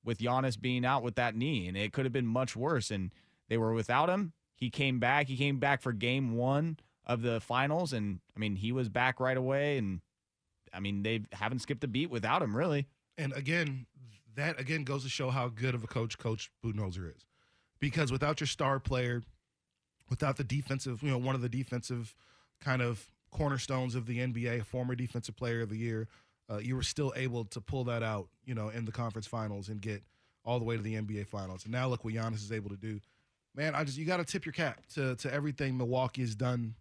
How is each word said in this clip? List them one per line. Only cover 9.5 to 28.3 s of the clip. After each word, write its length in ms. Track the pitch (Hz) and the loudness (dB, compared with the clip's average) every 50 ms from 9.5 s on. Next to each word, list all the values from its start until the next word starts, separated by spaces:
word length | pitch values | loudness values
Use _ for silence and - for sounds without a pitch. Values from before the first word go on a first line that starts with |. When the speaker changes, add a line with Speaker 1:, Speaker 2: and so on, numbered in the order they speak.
| 135 139 143 147 143 131 | 2 2 2 2 2 2
Speaker 1:
And, 220 | 107 98 92 85 - _ _ _ _ _ _ _ _ _ _ _ _ - - | 0 0 -2 -4 -6 _ _ _ _ _ _ _ _ _ _ _ _ -14 -10
I 60 | 92 | -6
mean, 240 | 98 101 101 98 101 | -4 -2 -2 0 0
they 200 | 110 113 110 101 - - | 0 0 -2 -2 -6 -6
haven't 260 | - 104 113 131 120 | -4 -2 -2 -2 -2
skipped 240 | - - 143 117 143 | -2 -4 -4 -4 -2
a 60 | 123 | -2
beat 200 | 104 131 156 175 | 0 0 -2 0
without 320 | 123 113 98 110 139 185 | -2 -2 2 2 2 4
him, 160 | 160 110 104 | 2 2 2
really. 300 | 127 170 175 147 143 139 - _ _ _ _ _ - | 2 2 2 2 0 0 -2 _ _ _ _ _ -6
Speaker 2:
And, 140 | 147 135 131 | -4 -4 -4
again, 540 | 143 135 139 165 175 160 147 135 131 120 _ _ 139 127 113 104 98 _ - 110 | -2 -2 0 0 2 0 0 -2 -6 -8 _ _ -20 -20 -20 -20 -20 _ -14 -6
that, 240 | 143 143 165 160 - | -4 -2 -2 -2 -4
again, 240 | 135 127 160 151 143 | -2 -2 -2 -2 0
goes 180 | 127 139 139 127 | -2 -2 -2 -2
to 60 | 135 | -4
show 220 | - - 135 131 | -2 -2 0 0
how 180 | 127 135 123 123 | 2 0 0 -2
good 260 | 110 110 127 127 123 | -2 -2 0 0 0
of 80 | 120 107 | -2 -4
a 60 | - | -4
coach 300 | - 120 117 113 - - | -2 -2 -2 -2 -4 -4
Coach 340 | - 113 110 107 - - _ _ - | -2 -2 -2 -2 -6 -12 _ _ -4
Budenholzer 520 | 113 101 104 104 92 87 92 90 80 - | -4 -2 -2 -2 -2 -4 -6 -8 -8 -10
is. 100 | - - _ _ _ _ _ _ _ _ _ _ - | -14 -20 _ _ _ _ _ _ _ _ _ _ -2
Because 320 | 143 143 - 160 151 123 131 | -2 0 2 2 2 2 4
without 260 | 135 151 147 151 - | 2 4 2 2 2
your 80 | 156 | 0
star 320 | 135 - - 147 135 139 135 | -2 0 2 2 2 2 2
player, 460 | - - 135 127 123 120 120 120 117 - - _ _ _ _ _ _ _ _ _ _ _ _ _ _ - | 2 0 2 2 2 2 0 -2 -4 -8 -18 _ _ _ _ _ _ _ _ _ _ _ _ _ _ -4
without 280 | 127 - 151 139 131 | 0 2 2 2 2
the 80 | - 139 | 2 0
defensive, 580 | 101 131 143 135 - 135 131 - 135 120 104 151 | 0 0 -2 0 0 -2 -2 -2 -4 -4 -2 0
you 80 | 143 | 2
know, 80 | 131 123 | 2 2
one 160 | 123 131 135 | 4 2 2
of 60 | 127 | 2
the 80 | 120 120 | 0 0
defensive 640 | 117 135 131 - 123 123 - - 127 120 113 - - _ _ - - _ _ _ _ _ | 0 -2 -2 -2 -4 -4 -2 -2 -4 -4 -4 -6 -10 _ _ -20 -20 _ _ _ _ _
kind 200 | - 139 127 127 | -2 0 2 2
of 300 | 123 120 113 101 - - _ _ _ _ - | 2 2 0 -2 -6 -14 _ _ _ _ -2
cornerstones 640 | - 151 143 139 123 - - 135 127 127 127 117 | 0 2 2 2 0 0 0 0 0 0 0 0
of 100 | 127 113 | -2 -2
the 140 | 120 120 120 | -2 0 0
N 100 | 127 127 | 0 0
B 160 | 117 117 120 | 0 0 0
A, 160 | 120 120 120 107 | 0 0 -2 -2
former 320 | - - 127 123 127 127 | -2 -2 -2 -2 -2 -2
defensive 420 | 120 127 117 - 120 - - 110 | -2 -2 -2 -2 -4 -6 -6 -6
player 260 | - 127 120 117 117 117 | -4 -2 0 0 0 0
of 60 | 101 | -2
the 80 | 107 | -2
year, 300 | 110 117 117 113 110 113 - - - _ _ _ _ _ - | -2 -2 -2 0 -2 -4 -4 -8 -20 _ _ _ _ _ -6
uh, 80 | 107 104 | -6 -4
you 180 | 110 120 127 | -2 0 0
were 60 | 127 - | 0 0
still 300 | - - 151 143 131 - | -2 0 0 0 0 0
able 280 | 127 131 123 120 120 110 | 0 -2 0 0 -2 -4
to 140 | 101 - 117 | -4 -6 -10
pull 220 | 104 - 139 131 123 | -6 -4 -2 -2 0
that 180 | 120 117 117 117 | 0 0 0 0
out, 260 | 110 107 101 92 - | 0 0 -2 -4 -6